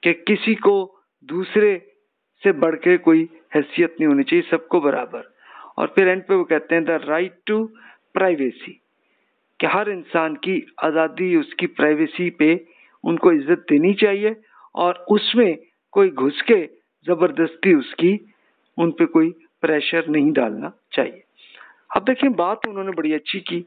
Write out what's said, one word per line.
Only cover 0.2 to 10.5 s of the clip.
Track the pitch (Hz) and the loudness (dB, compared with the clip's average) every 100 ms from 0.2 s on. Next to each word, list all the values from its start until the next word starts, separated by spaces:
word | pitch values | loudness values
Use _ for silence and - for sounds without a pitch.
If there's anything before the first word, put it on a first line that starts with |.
| - | -2
किसी | 202 - 214 | -2 0 0
को | - 202 185 _ _ _ 131 | 2 0 -2 _ _ _ -10
दूसरे | 165 185 208 208 185 _ _ _ _ _ _ | -8 -4 2 2 0 _ _ _ _ _ _
से | 196 | 0
बढ़ | 160 165 160 | 2 0 0
के | 175 180 | 2 4
कोई | 175 160 165 - _ 151 | 4 4 2 -8 _ -4
हैसियत | 147 - 170 165 | -4 -2 -2 0
नहीं | 156 | 2
होनी | 139 | 2
चाहिए, | 135 170 160 | 2 0 0
सबको | 165 - 180 | -4 0 0
बराबर। | 147 - - - - _ _ - - - | 0 -2 -6 -12 -16 _ _ -20 -18 -6
और | 160 - | -2 2
फिर | 185 | 2
एंड | 185 180 | 2 0
पे | 196 | 0
वो | 170 | 2
कहते | 156 156 165 | -2 0 -2
हैं, | 160 | 0
the | 160 147 | -4 -2
right | 156 185 _ - | -4 -4 _ -4
to | 214 220 220 - _ _ - | -4 -4 -10 -20 _ _ -2
privacy, | 185 160 131 - - - _ _ _ _ _ _ _ _ | 0 0 -4 -6 -20 -20 _ _ _ _ _ _ _ _
कि | 160 | -2
हर | 190 208 | -2 -4
इंसान | 190 160 170 160 151 | -8 -4 -2 -2 -4
की | - | -4